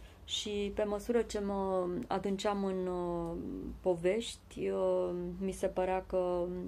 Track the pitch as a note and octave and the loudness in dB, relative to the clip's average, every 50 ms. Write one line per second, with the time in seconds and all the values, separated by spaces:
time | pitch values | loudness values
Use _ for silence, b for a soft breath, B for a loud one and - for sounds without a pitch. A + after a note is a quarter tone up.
0 | B B B B B - - - - G#3+ G#3 G3+ G3+ G3+ G3 G#3+ G#3+ G3+ G#3 G3+ | B B B B B -6 -6 -4 -4 -2 -2 0 0 0 0 0 0 0 0 -2
1 | G3+ - A#3 A#3 A3 A3+ - G#3 G3+ G3+ G3+ G3 G3 F#3+ F#3+ F#3 F3+ F3+ F3 F3 | 0 2 4 4 4 2 0 -2 0 0 0 2 2 2 2 2 2 0 0 -2
2 | - - - F#3+ F#3 G3+ G3 F#3+ - G#3+ G3+ G3+ G3 F#3+ F#3+ F#3 F#3 F3+ F3+ F3+ | -2 -2 -2 0 2 0 0 2 2 2 2 2 2 0 0 0 0 0 0 -2
3 | F3 F3 F3 E3+ E3+ E3+ E3+ F3 - F#2+ F#2 F#2+ - - - - - F#3 F3+ E3+ | -2 0 -2 -2 -2 -2 -4 -4 -6 -6 -6 -6 -6 -8 -10 0 2 2 2 4
4 | E3+ F3+ G3 A3+ A#3 - - - - - - - F#3 G3 F#3+ F#3+ F#3 F#3 F#3 F#3 | 4 2 2 2 0 -4 -10 -12 -16 -14 -8 -4 -2 0 0 2 2 4 4 4
5 | F3+ F3+ F3+ F3+ F3 F3 F3 F3+ F#3+ F#3+ F#3+ F#3 - F#3 F#3 F#3 F#3 F#3 F#3 F#3 | 2 0 0 -2 -4 -4 -4 -2 -2 -2 -2 0 -2 0 2 2 2 2 2 0
6 | F#3 - - F#3 F3+ F3+ F3 F3 F3 F3+ F3+ F3+ F3+ | 0 0 0 2 2 2 2 0 0 -2 -2 -4 -6